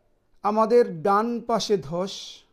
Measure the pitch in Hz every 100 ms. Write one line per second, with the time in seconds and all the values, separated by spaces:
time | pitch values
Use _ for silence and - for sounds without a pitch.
0 | _ _ _ _ 196 214 220 240 208 170
1 | 196 202 233 233 233 226 - 196 139 170
2 | 190 - - - _